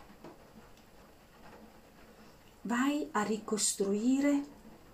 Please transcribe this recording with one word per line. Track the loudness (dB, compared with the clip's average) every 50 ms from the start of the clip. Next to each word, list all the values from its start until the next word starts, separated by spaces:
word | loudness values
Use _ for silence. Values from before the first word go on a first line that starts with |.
| -20 -20 -20 -20 -18 -18 -18 -20 -20 -20 -20 -20 -20 -20 -20 -20 -20 -20 -20 -20 -20 -20 -20 -20 -20 -20 -20 -20 -20 -20 -20 -20 -20 -20 -20 -20 -20 -20 -20 -20 -20 -20 -20 -20 -20 -20 -20 -20 -20 -20 -20 -12 -6
Vai | -2 0 2 2 2 2 0 -2 -2 -2
a | -2 0
ricostruire | 0 0 -2 -2 -2 0 0 2 0 0 0 0 0 2 2 4 4 4 4 4 4 4 2 0 -4 -10 -18 -20 -20 -20 -20 -20 -20